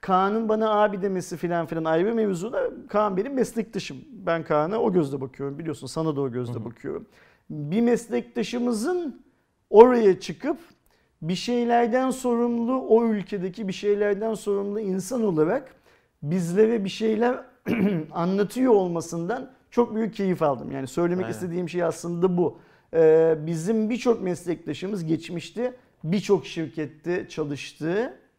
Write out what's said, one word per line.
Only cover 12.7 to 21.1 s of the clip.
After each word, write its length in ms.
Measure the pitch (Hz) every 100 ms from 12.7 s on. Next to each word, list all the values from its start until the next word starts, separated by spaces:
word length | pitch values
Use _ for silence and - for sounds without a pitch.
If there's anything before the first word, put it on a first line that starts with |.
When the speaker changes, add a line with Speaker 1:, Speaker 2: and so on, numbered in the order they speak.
| 262 -
Speaker 1:
o 160 | 226
ülkedeki 640 | 233 214 180 208 185 185 202
bir 40 |
şeylerden 600 | 180 208 202 208 196 220
sorumlu 460 | 214 208 202 202 202
insan 420 | 214 185 185 254
olarak 520 | 220 160 156 247 - - _ _ _ _
bizlere 640 | 143 180 170 180 220 233
bir 40 | 196
şeyler 500 | - 220 214 240 262 - _ -
<clears throat> 80 | 233 196 180 151
anlatıyor 640 | - 170 196 202 240 262
olmasından 800 | 208 185 170 160 170 170 240 262 - _
çok 240 | - 233
büyük 200 | 220 220
keyif 280 | - 196 170
aldım. 300 | 156 131 135
Yani 140 | 139 131
söylemek 380 | - 175